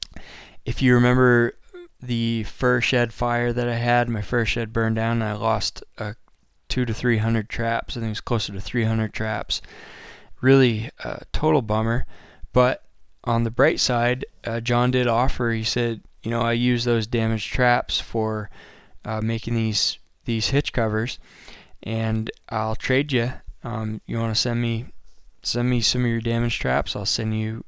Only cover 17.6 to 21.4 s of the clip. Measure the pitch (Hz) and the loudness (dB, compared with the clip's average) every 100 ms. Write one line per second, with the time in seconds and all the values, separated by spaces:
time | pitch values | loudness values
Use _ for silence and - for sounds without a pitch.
17.6 | 123 120 - - - 117 110 107 104 - | 4 4 2 -6 -4 -2 -2 -2 -8 -14
18.6 | - - - - - 110 110 113 - 117 | -20 -20 -20 -14 -8 -4 -2 -4 -2 0
19.6 | 110 104 - - - _ - 113 - 139 | 0 0 -2 -4 -14 _ -4 -2 0 0
20.6 | - - 113 110 120 - - - | 0 0 0 0 -2 -8 -16 -20